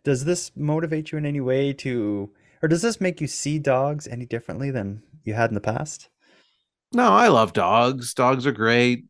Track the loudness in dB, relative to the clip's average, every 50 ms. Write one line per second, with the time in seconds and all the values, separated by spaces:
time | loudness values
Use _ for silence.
0 | -2 -2 -2 0 0 -2 -2 -4 -4 -8 -8 -6 -2 -2 -2 -2 -2 -2 -4 -4
1 | -6 -6 -6 -6 -4 -4 -4 -2 0 0 0 2 0 0 -2 -4 -6 -4 -2 -2
2 | -2 -2 -2 -4 -6 -8 _ _ _ _ _ _ 0 0 2 2 0 0 -2 -2
3 | -2 -4 -2 -4 -6 -6 -6 -6 -6 -4 -4 -2 0 2 2 2 2 0 -4 -6
4 | -8 -10 -10 -10 -8 -6 -8 -8 -8 -8 -8 -6 -6 -4 -4 -4 -4 -6 -8 -10
5 | -14 _ -20 -12 -8 -6 -2 0 0 0 0 -2 -4 -4 -4 -4 -6 -8 -10 -16
6 | -20 _ _ _ _ _ _ _ _ _ _ _ _ _ _ _ _ _ 0 2
7 | 4 4 6 6 6 6 6 6 4 2 2 0 2 4 4 4 4 2 0 -2
8 | -6 -6 -2 0 2 2 2 0 0 -2 -2 0 2 4 4 4 4 4 2 0
9 | -4 -12